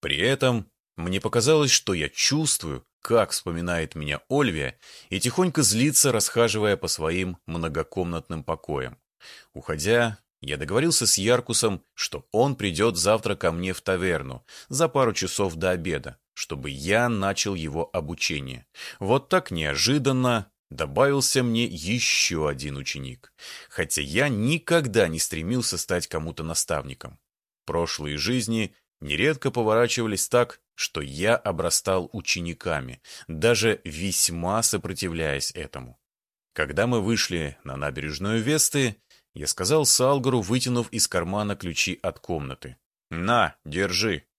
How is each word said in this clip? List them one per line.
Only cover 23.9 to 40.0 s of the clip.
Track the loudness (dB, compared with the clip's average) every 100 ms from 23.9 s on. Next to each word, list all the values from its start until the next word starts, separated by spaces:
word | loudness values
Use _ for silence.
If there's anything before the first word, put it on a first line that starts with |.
| -2
я | -2 0 2
никогда | 2 0 0 2 2 4 2 2
не | 2
стремился | -4 -2 -2 -2 -2 -4
стать | -2 -2 -2
кому-то | -4 -6 -6
наставником. | -4 -2 -2 -2 -4 -12 -14 -16 _ _ _ _
Прошлые | -4 -2 0 -2 -4 -4
жизни | 0 0 0 -2 -2 _ _ _
нередко | -4 0 2 0 -2
поворачивались | 0 2 4 4 2 -2 -2 2
так, | 2 2 -2 _
что | -8 -6 -4
я | -8 -2 2 2
обрастал | 0 -2 0 0 2 0 -2
учениками, | -8 -4 -2 -4 -6 -4 -4 -4 -14 -18 -20 -10
даже | 0 2 4 2 0
весьма | -4 -6 -2 0 0 0 -2 0
сопротивляясь | 2 0 -4 -6 -4 -2 -2 -2 -4
этому. | -8 -12 -12 -16 -20 _ _ _ _ _
Когда | -4 -2 0 2
мы | 2
вышли | 2 0 0 -2 -4 -8
на | -12 -6
набережную | -6 -4 -8 -4 -2 -2
Весты, | 0 0 2 2 -2 -4 _ _ _
я | -8 -6
сказал | -2 2 2 4
Салгару, | 4